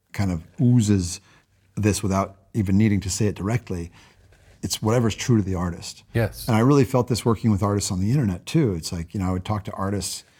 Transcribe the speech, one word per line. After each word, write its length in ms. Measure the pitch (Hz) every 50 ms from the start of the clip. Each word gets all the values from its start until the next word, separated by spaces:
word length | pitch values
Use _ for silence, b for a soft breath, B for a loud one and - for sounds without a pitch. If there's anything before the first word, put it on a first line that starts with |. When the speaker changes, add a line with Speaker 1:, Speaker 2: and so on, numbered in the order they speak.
| _ _
Speaker 1:
kind 180 | - - 101 95
of 140 | 90 80 - - _ -
oozes 600 | 127 120 123 120 107 104 104 95 90 87 - - b b b b b b _ _ _ _ -
this 280 | - 101 107 98 - -
without 320 | 95 95 98 98 95 - _ _ _ -
even 240 | 117 98 95 98 101
needing 220 | 110 107 104 95
to 100 | - 95
say 160 | - - 110
it 80 | 101 87
directly, 580 | - 90 101 117 - - - 92 87 85 85 b b b b b b b b b b b b b b
it's 180 | - 101 - -
whatever's 340 | 110 107 117 127 113 110 -
true 220 | - - - 120
to 60 | 110
the 120 | 95 95 95
artist. 500 | 87 90 87 82 87 - - - - _ _ -
Speaker 2:
Yes. 340 | 117 113 101 - - - -
Speaker 1:
And 80 | 113
I 40 | 110
really 240 | 117 135 147 143 123
felt 200 | - - 127 117
this 160 | - 123 104
working 280 | - 117 113 - - 113
with 120 | 104 92
artists 300 | 107 101 101 101 - -
on 80 | 101 90
the 100 | 98 107
internet 360 | 131 156 127 98 90 85 -
too. 260 | - - 165 151 110
It's 200 | 92 82 78 -
like, 200 | - 85 82 -
you 80 | - 104
know, 80 | 92 92
I 40 |
would 120 | 92 92 92
talk 200 | - 107 107 -
to 80 | -
artists 520 | - 95 95 98 101 98 92 - - - - b b